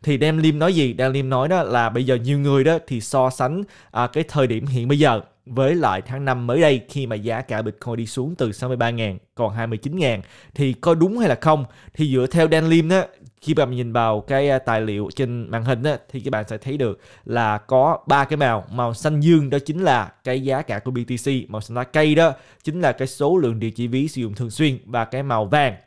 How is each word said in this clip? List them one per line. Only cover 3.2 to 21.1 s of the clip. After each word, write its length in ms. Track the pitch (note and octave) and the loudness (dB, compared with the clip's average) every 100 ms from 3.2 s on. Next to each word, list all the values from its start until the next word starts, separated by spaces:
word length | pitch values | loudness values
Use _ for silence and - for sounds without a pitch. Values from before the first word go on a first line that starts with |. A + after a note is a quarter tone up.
| C3 | 0
sánh, 320 | - C3 F3 G3+ - _ | 0 -2 -2 -8 -16 _
à, 160 | A#2+ A#2+ | -4 -2
cái 180 | D3+ D#3+ | -2 -2
thời 180 | D3+ B2+ | 0 0
điểm 200 | A2 C#3 | 0 -2
hiện 220 | B2+ B2 | -2 0
bây 100 | C#3+ | 4
giờ 220 | D3 A2 - _ - | 4 2 -4 _ -8
với 280 | B2 C3+ | 0 2
lại 280 | E3+ C3 F#2+ | 2 0 0
tháng 220 | A#2 C3 | -6 -6
năm 220 | C#3 B2+ A#2+ | -4 -2 0
mới 140 | C#3 | 4
đây, 200 | D#3 C3 - | 4 2 -2
khi 180 | D3 B2+ | -8 -6
mà 100 | G#2+ | -6
giá 240 | A2 A2+ | -6 -6
cả 220 | C3 A2 | -6 -6
Bitcoin 340 | A2+ G2+ B2 A#2 | -6 -8 -10 -8
đi 100 | A2+ | -6
xuống 280 | - C3+ | -6 -6
từ 180 | F3 A#2+ | -4 -4
sáu 160 | G2+ B2+ | -4 -6
mươi 80 | B2 | -2
ba 140 | A#2 | -2
ngàn 280 | A#2+ G#2+ F2+ _ | -2 -6 -6 _
còn 200 | - A2+ | -4 -4
hai 120 | A2 A2+ | -2 -6
mươi 120 | A2+ | -6
chín 180 | C#3 F3+ | -6 -2
ngàn. 260 | C#3 G#2+ - - - | -2 -2 -8 -20 -14
Thì 180 | - C#3 | -4 -2
có 220 | A#2+ E3+ | 0 0
đúng 240 | E3 F3+ A#3+ | 4 2 2
hay 100 | G#3 | 0
là 60 | A#2+ | 2
không? 240 | D#3 D#3 B2+ - - | 2 2 -2 -12 -18
Thì 200 | - D3+ | -4 0
dựa 120 | C3 C3 | 0 2
theo 220 | E3+ D#3+ | 2 4
Dan 160 | D#3+ D#3+ | 4 4
Lim 200 | E3 D#3+ | 4 4
đó, 140 | F#3 - _ - _ | 0 0 _ -20 _
khi 140 | D3+ | -2
bạn 160 | D#3 C3 | 0 0
nhìn 220 | B2 A#2+ | -2 -2
vào 280 | A#2 A2+ G#2+ | 0 0 0
cái, 300 | - C3+ C#3+ | 0 0 2
à, 80 | C3 | 0
tài 220 | B2+ A2 | 0 -2
liệu 300 | A2 G#2 G#2 - | -2 -4 -6 -4
trên 340 | B2+ A#2+ A2+ | -4 -4 -6
màn 140 | A2+ | -4
hình 180 | A#2 A#2+ | -2 -2
á, 160 | D3 C3 - | -2 -4 -8
thì 80 | C3 | -10
các 100 | C3+ | -6
bạn 140 | A2 G#2+ | -6 -6
sẽ 100 | G#2+ | -10
thấy 180 | C3+ C#3+ | -8 -2
được 240 | A#2+ F#2 - - | -2 -4 -14 -20
là 340 | - A#2 A2 G#2+ | -6 -2 0 -2
có 400 | - C3 D3 - - | 2 4 4 0 2
ba 180 | C#3 | 2
cái 120 | C3+ D3+ | 2 0
màu. 280 | C3+ A2 - | 0 0 -4
Màu 240 | A2+ A#2+ | -4 -4
xanh 260 | A#2 D#3 D3+ | -2 -2 2
dương 300 | D#3 D#3+ C#3 | 6 6 4
đó 80 | C#3+ C#3 | -2 -4
chính 140 | D#3+ | -2
là 320 | F3+ B2 F#2 _ | 2 2 -2 _
cái 160 | B2+ C3 | -4 -4
giá 220 | C3+ C3+ | -2 -4
cả 160 | D#3+ G#2 | -4 -6
của 120 | B2+ | -4
B 80 | B2+ | -6
T 20 | A#2 | -6